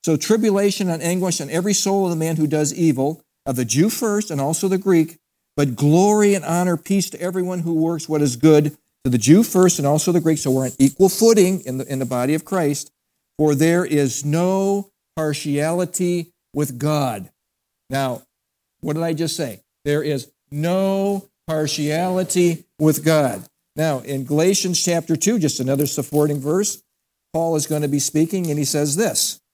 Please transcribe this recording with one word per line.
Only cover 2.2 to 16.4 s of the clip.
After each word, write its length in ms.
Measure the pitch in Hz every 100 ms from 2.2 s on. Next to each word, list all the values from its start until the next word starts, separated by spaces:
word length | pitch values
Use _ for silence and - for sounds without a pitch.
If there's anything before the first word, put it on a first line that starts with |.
| 160 160
who 100 | 151
does 260 | 151 151
evil, 500 | 123 165 131 139 160 _ _ -
of 100 | 127
the 100 | 120
Jew 240 | 123 202
first 400 | - 226 208 208
and 80 | 143
also 280 | 139 165 196
the 100 | 190
Greek, 400 | 196 170 160 - _ _ _ -
but 180 | 143 117
glory 600 | 147 165 202 214 208 196
and 100 | 156
honor, 320 | 170 180 165
peace 320 | - 196 175
to 100 | -
everyone 400 | 175 185 180 180
who 140 | 165
works 340 | 165 160 165 -
what 140 | 151
is 140 | 147 117
good, 420 | 156 151 151 - _ _
to 60 | 131
the 80 | 123
Jew 260 | 107 180
first 360 | 226 185 180 -
and 80 | 143
also 260 | 151 180
the 80 | 170
Greek. 160 | 160 151
So 120 | 139
we're 180 | 131 131
on 40 | -
equal 300 | 135 - 190
footing 500 | - 226 196 180 190 127
in 120 | 127
the, 140 | 131
in 80 | 135
the 60 | 127
body 300 | 127 127 156
of 100 | -
Christ. 440 | 190 151 143 - _ _ _ _ -
"For 160 | 151
there 300 | 143 160 170
is 400 | 180 147 139 120
no 680 | 147 160 180 190 196 202 202 _ _ -
partiality 1120 | 156 147 151 143 151 175 175 - 180 175 165 _